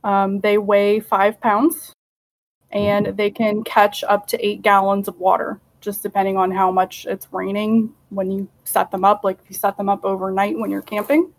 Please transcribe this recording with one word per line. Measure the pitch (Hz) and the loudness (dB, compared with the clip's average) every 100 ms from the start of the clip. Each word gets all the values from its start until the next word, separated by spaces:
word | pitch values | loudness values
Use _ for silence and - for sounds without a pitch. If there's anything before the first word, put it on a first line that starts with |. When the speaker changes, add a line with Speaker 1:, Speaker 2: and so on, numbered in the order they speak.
Speaker 1:
Um, | 220 196 196 196 | 2 2 2 0
they | 208 208 | 2 2
weigh | 202 202 202 214 | 4 4 4 2
five | 214 202 202 220 | 0 2 2 2
pounds, | 240 208 294 311 - _ _ _ _ _ _ _ _ | 0 2 2 0 -14 _ _ _ _ _ _ _ _
and | - 101 143 202 | -2 0 0 0
Speaker 2:
Mm-hmm. | 196 | -2
Speaker 1:
they | 208 | -4
can | 202 220 208 | 0 -2 0
catch | 226 - 208 - | 0 4 4 2
up | - 202 208 | 0 0 0
to | - 202 | -4 -2
eight | 202 | 0
gallons | 214 196 196 202 196 | 4 4 4 0 -2
of | 180 | -2
water, | 185 180 - 208 _ _ | 0 2 0 -10 _ _
just | 208 202 | -10 -8
depending | 202 202 190 190 | -4 -2 0 0
on | 185 | 0
how | 190 190 | 2 2
much | 185 190 - - | 2 -2 -4 -8
it's | 196 - | -8 -8
raining | 185 190 202 214 226 220 - _ | -8 -4 -4 2 2 0 -8 _
when | 196 185 | -6 -4
you | 196 196 _ - | -4 -8 _ -6
set | 196 185 | -4 -4
them | 190 190 | 0 2
up, | 202 | 2
like, | 196 185 | -2 -6
if | _ | _
you | - | -4
set | 196 196 | -4 -2
them | 196 | -2
up | 196 | -2
overnight | 190 190 190 190 208 220 | -2 -4 -4 -2 -2 -2
when | 208 | -4
you're | 196 | -6
camping. | - 208 208 302 359 | -6 -8 0 0 0